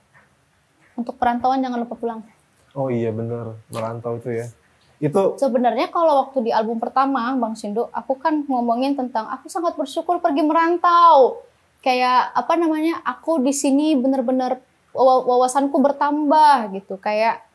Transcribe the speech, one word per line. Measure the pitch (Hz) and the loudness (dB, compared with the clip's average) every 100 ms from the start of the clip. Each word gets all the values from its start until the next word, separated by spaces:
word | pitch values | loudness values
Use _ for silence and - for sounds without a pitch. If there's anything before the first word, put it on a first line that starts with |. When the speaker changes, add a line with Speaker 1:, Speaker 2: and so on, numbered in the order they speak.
| _ _ _ _ _ _ _ _ _ | _ _ _ _ _ _ _ _ _
Speaker 1:
untuk | - 233 277 | -10 -10 -2
perantauan | 247 247 254 269 | -2 0 0 0
jangan | 262 240 | -2 -6
lupa | 233 | -8
pulang. | 233 233 226 208 _ _ _ _ | -8 -8 -8 -14 _ _ _ _
Speaker 2:
Oh | 143 135 | -6 -4
iya | 120 117 | -2 -4
bener, | 110 117 117 113 110 - | -4 -6 -8 -10 -14 -12
merantau | 120 113 117 120 117 | -8 -8 -8 -8 -8
itu | 127 | -6
ya. | 113 117 - _ _ _ _ | -6 -8 -14 _ _ _ _
Itu | 151 160 190 - | -2 0 0 0
Speaker 1:
Sebenarnya | 269 240 247 220 359 | -2 0 0 0 -2
kalau | 359 330 277 262 | 0 2 2 0
waktu | 269 | -4
di | 226 | -2
album | 226 220 226 | -2 -2 -4
pertama, | 233 262 269 269 233 | -4 0 0 0 -2
Bang | 269 220 | -2 -4
Sindo, | 220 208 208 240 | -6 -6 -4 -4
aku | - - 269 | -8 -6 -4
kan | 320 311 | -2 -2
ngomongin | 285 254 240 233 269 | -2 -2 0 0 0
tentang | 277 247 233 214 | -2 -4 -6 -6
aku | 262 311 | -10 -10
sangat | 381 330 | -6 -4
bersyukur | 320 285 330 320 349 | -4 -6 -6 -2 -2
pergi | 349 294 | 0 0
merantau. | 302 320 330 349 349 339 339 294 233 - - _ _ _ | 2 2 2 2 2 6 8 8 6 2 -12 _ _ _
Kayak, | 269 254 247 254 - | -2 0 2 2 2
apa | - 254 | -2 0
namanya, | 339 339 311 320 330 | 0 0 0 -2 -2
aku | - 247 - 320 | -8 -8 -4 0
di | 254 | 0
sini | 277 285 277 311 | 0 0 2 2
bener-bener | 285 262 269 247 262 254 254 - _ _ | 0 0 0 0 -2 -2 -4 -8 _ _
waw-, | - 262 262 254 | 2 4 4 2
wawasanku | 247 254 269 277 277 | 2 2 2 0 2
bertambah | 277 277 294 294 294 311 302 269 214 | 0 0 -2 0 2 4 6 4 2
gitu. | 190 - 190 | -8 -10 -8
Kayak | 214 214 226 - - | -4 0 0 -2 -10